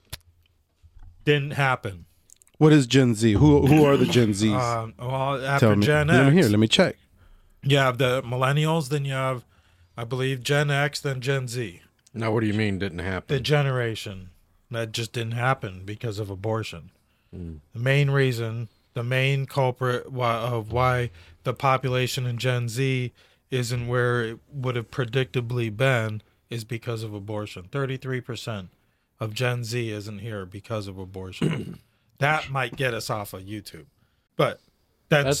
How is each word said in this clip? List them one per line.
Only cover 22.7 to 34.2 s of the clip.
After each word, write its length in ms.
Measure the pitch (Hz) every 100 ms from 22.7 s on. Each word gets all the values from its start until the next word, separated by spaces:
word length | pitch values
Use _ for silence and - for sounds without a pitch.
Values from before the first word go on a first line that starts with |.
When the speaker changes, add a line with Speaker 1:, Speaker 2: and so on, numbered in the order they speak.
| 113 135 131 123 - _ _ _
Speaker 1:
isn't 360 | 127 117 120 120
where 360 | 123 123 120
it 160 | 113 117 _
would 240 | 143 127 120
have 120 | 110
predictably 840 | - 117 131 127 127 117 123 113 104
been 460 | 135 123 110 107 - _ _
is 140 | 117
because 400 | 107 117 - 113
of 100 | 110
abortion. 500 | 104 101 107 104 - 90
Thirty-three 520 | 139 135 131 127 127
percent 480 | 117 113 - 107 90 _ _ _ _ _
of 140 | 107
Gen 320 | 107 123 123 113
Z 240 | 123 113
isn't 300 | 104 104 104
here 260 | 113 107 90
because 420 | 101 - 110 98
of 100 | 95
abortion. 840 | 92 95 92 92 151 147 92 85
<clears throat> 60 | _ _ _ _
That 300 | 139 156 135
might 280 | 135 123 131
get 160 | 131
us 160 | 113 -
off 240 | 110 101
of 80 | 95
YouTube. 460 | 95 107 - 82 71 _ _ _